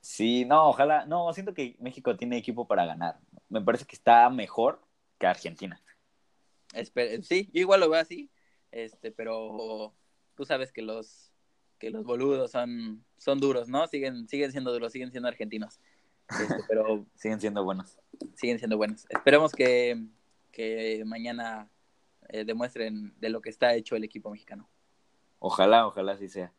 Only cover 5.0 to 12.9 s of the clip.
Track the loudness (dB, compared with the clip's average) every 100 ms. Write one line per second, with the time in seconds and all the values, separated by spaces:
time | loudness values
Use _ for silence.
5 | _ _ 0 0 -6 -10 -12 -12 _ _
6 | _ _ _ _ _ _ _ -10 -6 -4
7 | -2 -4 0 -2 0 -2 6 6 6 4
8 | 0 -8 -16 _ _ _ _ -12 -12 _
9 | -14 -10 -8 -8 -8 -10 -8 -8 -10 _
10 | _ _ _ -14 -4 -4 -4 -8 -10 -10
11 | -12 -20 _ _ _ _ _ _ -10 -8
12 | -4 0 2 0 0 -2 -4 -6 -10